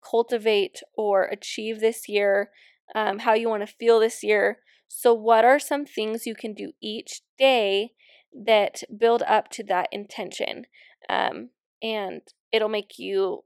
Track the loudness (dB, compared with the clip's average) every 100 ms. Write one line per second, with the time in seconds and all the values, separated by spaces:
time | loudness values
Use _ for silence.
0 | -2 -2 0 -2 0 0 0 -6 -14 -6
1 | 0 2 0 -4 -10 -10 -8 -2 -2 -2
2 | -4 0 2 0 -2 _ _ _ _ -4
3 | -2 -2 2 2 2 -2 -6 _ 4 4
4 | 4 0 0 2 2 -2 _ _ _ 0
5 | 2 4 4 6 6 4 2 -6 -6 -6
6 | -6 -6 -8 -10 -10 -10 -12 -12 -10 -10
7 | -12 -18 _ _ 4 4 2 0 -4 _
8 | _ _ _ -10 2 2 2 -4 -16 0
9 | 2 2 2 0 0 -12 -4 -4 -2 -8
10 | -12 -12 -12 -8 -8 -8 -14 _ _ _
11 | -6 -2 -2 -4 -14 _ _ _ -8 -8
12 | -8 -12 _ _ _ -2 -2 -4 -8 -14
13 | -6 -2 -2 -4